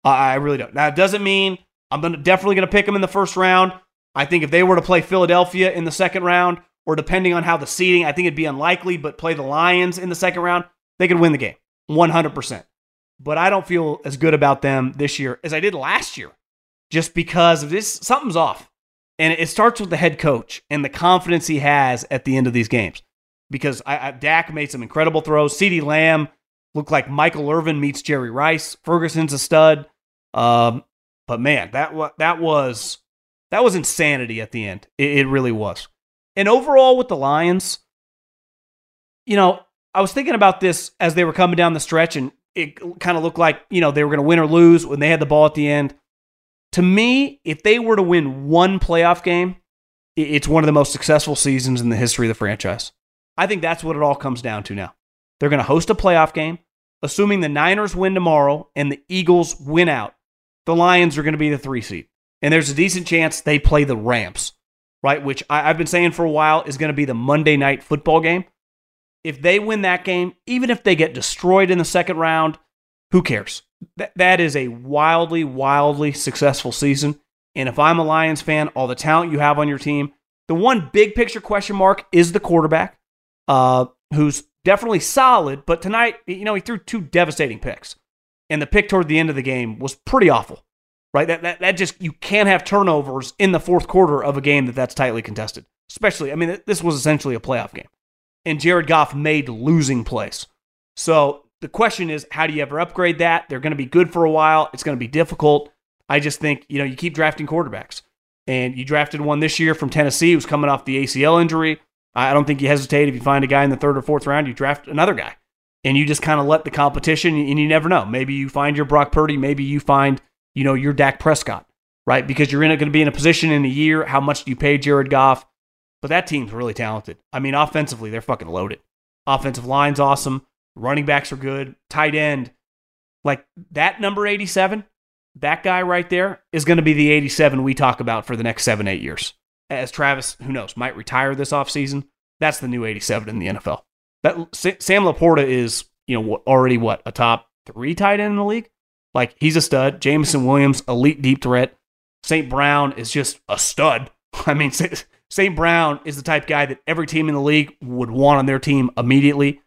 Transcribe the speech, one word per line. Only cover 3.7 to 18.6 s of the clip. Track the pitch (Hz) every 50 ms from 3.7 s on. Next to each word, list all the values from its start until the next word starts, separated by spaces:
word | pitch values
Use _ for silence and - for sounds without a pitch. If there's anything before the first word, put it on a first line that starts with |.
| 180 - _ _ _ _ _ _ _
I | 135 143
think | 143 175 170 151
if | 139
they | 156 175 185
were | 185 185
to | 170
play | 156 - 180 170
Philadelphia | 160 - 185 185 175 165 175 180 180 180 180 185 185 185
in | - 175 165
the | 160
second | 143 - 190 170 - 190 175
round, | 175 175 180 180 180 175 - _ _ _ _ _
or | 156 156
depending | 156 151 - 180 185 185 180 175
on | 175 165
how | 175 170
the | 160 143
seeding, | - - - 185 180 180 175 170
I | 151
think | 139 175 180
it'd | 170 143
be | 151 160
unlikely, | 151 139 135 151 170 185 185 170 185 180
but | 160 139 151 - -
play | 160 165 165
the | 147 139
Lions | 135 143 151 170 180 180 180 180 180 170 185
in | 185 180
the | 170
second | 170 185 180 175 175
round, | 175 175 175 175 170 _ _ _ _ _ _ _
they | 180
could | 175 180 170
win | 170 165
the | 151
game, | 135 131 95 - _ _ _ _ _ _
one | - 151 156 175 160
hundred | 160 170 156 147 139
percent. | 139 123 - 123 92 - _ _ _ _ _ _ _ _ _ _ _
But | 131 143 151
I | 160 175 196
don't | 202 190 175
feel | - 175 170 165 151 147 - -
as | 139 139
good | 127 156 160 156
about | 143 147 139 135 135
them | - 139 135 131 127 131 -
this | 139 143 139 - -
year | 139 127 123 _ -
as | 160 160
I | 156
did | 175 208 180
last | 147 131 151 196 233 - - -
year, | 135 101 67 _ _ _ _ _ _ _ _ _ _ _ _
just | - 160 160 - _
because | 175 170 - - 170 170 170 165 147 147
of | 147
this, | 165 208 214 - - -
something's | - - 247 277 294 240 160
off. | 170 160 123 - -